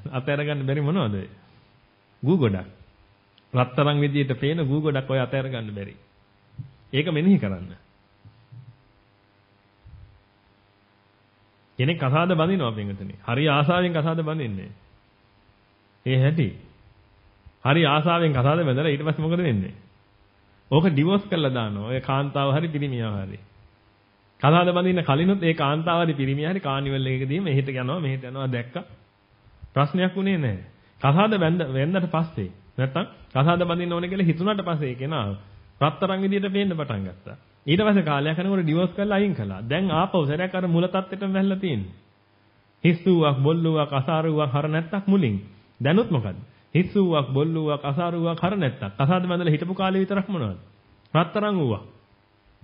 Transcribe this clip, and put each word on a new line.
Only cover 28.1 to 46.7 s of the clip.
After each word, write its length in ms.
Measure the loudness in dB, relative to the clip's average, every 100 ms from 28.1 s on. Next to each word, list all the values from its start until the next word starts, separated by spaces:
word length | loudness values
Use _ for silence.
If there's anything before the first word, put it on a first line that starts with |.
| -4
යනවා 240 | -8 -6 -4
දැක්කා. 380 | -4 -6 -10 -12 -20 _ _ _ _ _ -20 -4
ප්‍රශ්නයක් 440 | 0 0 2 0 0
උනේ 220 | 0 0
නැහැ. 260 | 0 -4 -8 -20 _ 0
කසාද 320 | 4 4 4 4
බැඳ-, 300 | 2 2 0
වැන්දට 380 | -2 0 0 0
පස්සේ 420 | -2 -2 -4 -8 -10 -10
නැත්තම් 320 | -4 -2 -2 -8 -12 -4
කසාද 320 | 0 2 2
බඳින්න 320 | 0 -2 -2
ඕනේ 160 | -4 -4
කියලා 200 | 0 2
හිතුණාට 340 | 2 0 0
පස්සේ 280 | -2 -2 -4
ඒ 60 | -4
කෙනා 280 | -4 -4 -4 -6 -12 -20 -14 -2
රත්තරන් 440 | 0 0 -2 0
විදියට 260 | 0 0 0
පේන්න 220 | -2 -2
පටන් 320 | -2 -4 -4
ගත්තා. 340 | -6 -12 -18 -20 _ _ 0
ඊට 160 | 2
පස්සේ 220 | 4 4
කාලයක් 340 | 4 0 0 0
යනකොට 260 | 0 0
ඩිවෝස් 280 | 2 2 0
කරලා 260 | 0 0 2
අයින් 180 | 2 0
කළා. 260 | -4 -6
දැන් 280 | -4 -2 0
ආපහු 340 | 2 2 2 0
සැරයක් 280 | 0 -2
අර 140 | -2 0
මුල 180 | 2 2
තත්ත්වෙටම 480 | -2 -4 -6 -2
වැල්ලා 240 | 0 0 0
තියෙන්නේ. 360 | -2 -4 -6 -12 _ _ _ _ _ _ _ _
හිස් 160 | 2 4
වූවක්, 360 | 4 4 4 4
බොල් 200 | 2 2
වූවක්, 320 | 2 2 0
අසාර 340 | -2 0 0 0
වූවක්, 260 | 0 0
හර 160 | 0 0
නැත්තක් 380 | -2 -2 -2 2
මුලින්. 300 | 4 2 0 -6 -20 _ -4
දැනුත් 320 | 2 4 4
මොකද්ද? 300 | 0 -2 -8 -14 _
හිස් 220 | _